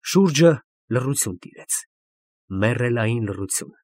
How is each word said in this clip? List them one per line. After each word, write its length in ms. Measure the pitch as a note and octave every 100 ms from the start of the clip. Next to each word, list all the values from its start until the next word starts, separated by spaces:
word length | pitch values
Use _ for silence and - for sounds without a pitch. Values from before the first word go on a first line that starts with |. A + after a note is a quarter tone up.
| -
Շուրջը 460 | F3+ F#3+ C#3 E3+ D3+ _ _ _
լռություն 480 | A#2+ C3 C#3 A2 F2+
տիրեց, 420 | - - - - - _ _ _ _ _ _
մեռելային 760 | G2 G#2+ A#2 A#2+ A#2+ A2 A#2 A2
լռություն 480 | G2 G2 - - -